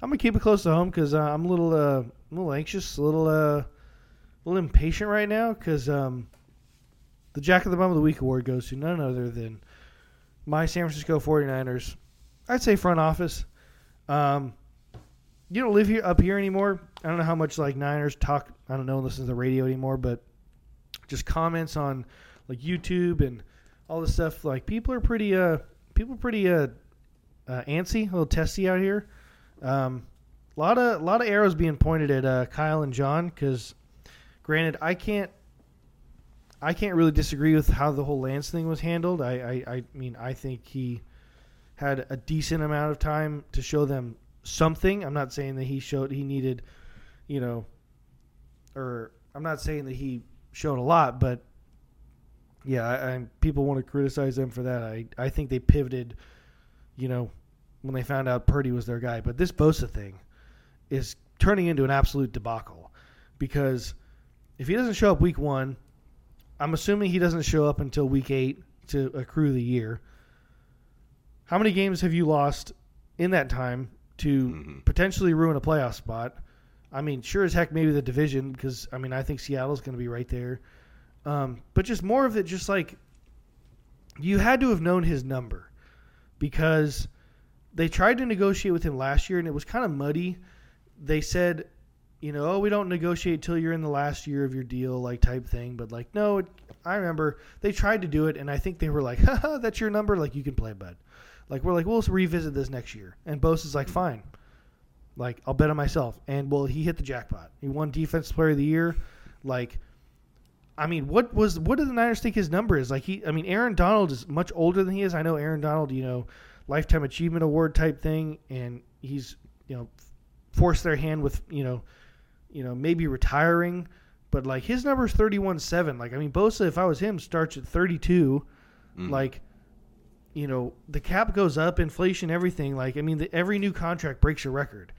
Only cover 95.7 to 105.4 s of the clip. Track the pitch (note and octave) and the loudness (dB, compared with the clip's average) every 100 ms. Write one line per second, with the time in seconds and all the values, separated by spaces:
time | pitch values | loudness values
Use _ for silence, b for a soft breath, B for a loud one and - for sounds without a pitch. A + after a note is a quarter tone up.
95.7 | A#2+ A2+ A#2 A#2+ G#3 G#3 G3+ F#3+ - - | -10 -10 -10 -8 -2 0 0 -4 -10 -20
96.7 | - E3+ G3+ F3+ D#3 D#3 - B B G3+ | -12 -6 -4 -2 0 -2 -2 B B -2
97.7 | G3 G3+ A3 F3 D3+ D#3 - C#3+ C#3+ F#3+ | 0 2 2 0 0 0 -2 -6 -4 -4
98.7 | E3 D#3 D3 C3 B2 - C4+ D4+ D4 A#3 | -2 -2 0 0 4 4 6 0 -2 -4
99.7 | - A3 G#3 G#3+ F#3+ C#3+ C3+ C#3 B2+ A2 | -2 -2 0 0 0 -2 -4 -6 -4 -6
100.7 | G2 F#2 F2 _ B B B B C3 D#3+ | -8 -16 -18 _ B B B B -4 0
101.7 | F3 E3+ A3+ G#3 F#3 F3+ E3+ D#3 C#3 C3+ | 0 2 2 2 2 2 0 -2 -4 -4
102.7 | C3 - A2 F#2 - - D3 D#3+ D#3+ D#3+ | -6 -10 -16 -18 -16 -8 0 2 2 0
103.7 | C#3 C3+ F3+ F3+ A2+ - - b b b | -4 -2 -2 -2 -4 -12 -20 b b b
104.7 | b b _ - - B2 A#2 | b b _ -18 -10 -8 -8